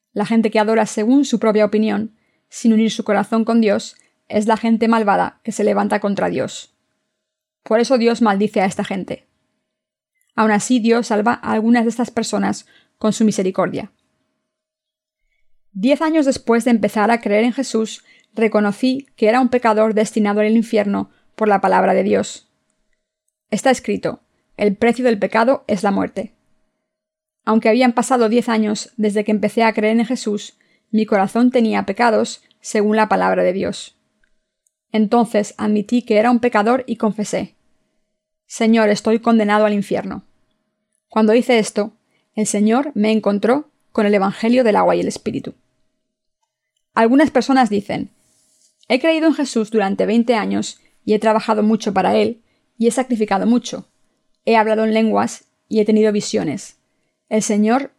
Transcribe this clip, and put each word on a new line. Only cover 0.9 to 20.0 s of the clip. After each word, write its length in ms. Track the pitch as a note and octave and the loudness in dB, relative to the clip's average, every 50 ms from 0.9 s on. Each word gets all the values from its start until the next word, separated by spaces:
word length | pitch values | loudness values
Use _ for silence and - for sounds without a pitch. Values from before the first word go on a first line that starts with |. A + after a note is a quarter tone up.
| - A3 G#3 A3+ C4 C#4+ C#4+ | -4 -2 0 2 2 2 2
su 160 | - - G#3 | 0 -2 -2
propia 240 | - A3 G#3 G#3+ G#3 | 0 0 2 2 2
opinión, 500 | G3+ G#3+ G#3+ A3 G#3+ G3+ G3+ A3 A3 - _ _ _ _ _ _ _ | 2 2 0 -2 -2 -2 -4 -6 -8 -12 _ _ _ _ _ _ _
sin 240 | - - - A#3 A3 | -12 -2 2 2 4
unir 200 | A3 A3+ A3 G#3+ | 4 2 0 -2
su 100 | - A3+ | -4 -4
corazón 420 | - G#3 G3+ G3+ - A#3 A3+ A3 | -2 -2 -2 -2 -2 -2 -2 0
con 160 | A3+ A3+ A#3 | 0 2 2
Dios, 360 | A3+ G3+ G3+ A3+ - - - _ _ _ _ _ _ - | 2 2 0 0 -4 -8 -14 _ _ _ _ _ _ -6
es 180 | - G#3 G#3 | -4 -2 0
la 100 | A3+ A3 | 0 0
gente 300 | G#3 - A3+ A#3 G#3+ A3+ | 0 0 0 0 2 2
malvada 540 | A3+ A3+ A#3 G#3+ G3+ F#3+ F3+ F3+ - - _ _ | 2 2 2 2 2 0 0 -2 -4 -6 _ _
que 100 | A3 G3+ | -10 -6
se 120 | - G#3 | -2 0
levanta 340 | G#3 G#3 G#3 G3+ G3+ G#3+ G#3 | 0 0 0 0 -2 -2 -2
contra 300 | - G3+ G3 F#3 F3 F3 | -2 -4 -2 -2 -4 -4
Dios. 460 | F3 - - - - - - - _ _ _ _ _ _ _ _ _ _ _ _ _ _ _ _ _ _ _ | -4 -4 -6 -8 -10 -14 -18 -20 _ _ _ _ _ _ _ _ _ _ _ _ _ _ _ _ _ _ _
Por 160 | - A3 A3+ | -2 0 0
eso 180 | A#3+ - C4+ A#3+ | 2 2 2 2
Dios 240 | A#3 A#3 A#3 - A#3+ | 2 0 0 2 2
maldice 380 | G#3+ G3 G3 G#3+ G#3 - A3 | 0 2 0 -2 -2 0 -2
a 60 | F#3 | -2
esta 180 | G3 - - G3 | -2 -2 -4 -6
gente. 420 | - G3 F#3+ - - - - _ _ _ _ _ _ _ _ _ _ _ _ _ _ _ _ _ _ _ _ _ _ _ | -6 -8 -8 -8 -10 -12 -14 _ _ _ _ _ _ _ _ _ _ _ _ _ _ _ _ _ _ _ _ _ _ _
Aún 160 | - G#3+ A3 G#3 | -2 0 2 2
así, 260 | G#3 - - B3+ B3 | 0 0 0 0 0
Dios 300 | G#3+ A3+ A3+ A#3 A#3+ - | 2 2 0 0 0 -2
salva 320 | A3+ G#3 G#3 A#3 A#3+ - - | -2 -2 0 0 -2 -2 -4
a 100 | G#3+ A3 | -4 -4
algunas 300 | A3 G#3+ A3+ A#3+ B3 A3+ | 0 2 2 2 2 2
de 80 | A#3 | 0
estas 220 | A3+ - A#3+ - - | -2 -4 -6 -4 -4
personas 540 | A#3 A3 - - G#3 G3 G3 G3+ - - _ _ _ _ _ _ _ | -6 -6 -4 -4 -4 -2 -4 -4 -6 -10 _ _ _ _ _ _ _
con 140 | - G#3+ G3+ | -2 -2 0
su 120 | - A3 | 2 2
misericordia. 680 | G#3+ G3+ - F#3+ F#3 F#3+ - F3+ - D3+ C#3 G#3 - _ _ _ _ _ _ _ _ _ _ _ _ _ _ _ _ _ _ _ _ _ _ _ _ _ _ _ _ _ _ _ _ _ _ _ _ - | 0 2 0 -2 -2 -2 -2 -2 -2 -4 -6 -10 -12 _ _ _ _ _ _ _ _ _ _ _ _ _ _ _ _ _ _ _ _ _ _ _ _ _ _ _ _ _ _ _ _ _ _ _ _ -8
Diez 280 | F#3+ F#3+ C4 C#4+ - | -2 0 0 0 0
años 260 | E4 D#4 D#4 D#4+ C#4 | 0 0 0 2 2
después 380 | C4+ B3+ - - - A#3 A#3 A#3 | 2 0 -2 -2 0 0 0 2
de 60 | B3 | 2
empezar 400 | A#3 G#3+ G#3 G3+ - A3 G#3 G#3+ | 2 2 0 -2 -2 0 0 0
a 100 | A#3 A#3 | 0 0
creer 240 | - G#3 G#3 G#3+ A3+ | 0 0 0 0 0
en 80 | B3 G#3+ | 0 -2
Jesús, 520 | - C4 - - A3 A3 G#3+ - - - _ _ _ _ _ _ | -4 -6 -4 -4 -4 -4 -4 -8 -14 -20 _ _ _ _ _ _
reconocí 760 | A3 A3+ G#3+ A3 G#3+ G#3 G3+ G3 - - B3+ C4 C4+ - _ _ | -2 -2 0 2 0 0 0 -2 -2 -2 -2 -2 -4 -8 _ _
que 120 | - A3 G#3 | 0 2 2
era 120 | A3+ B3+ | 4 2
un 80 | C4 A#3+ | 2 2
pecador 460 | B3+ B3 B3 A3+ G#3+ G#3+ A3 A3 G#3 | 0 0 2 2 2 2 2 2 2
destinado 460 | G#3+ | 0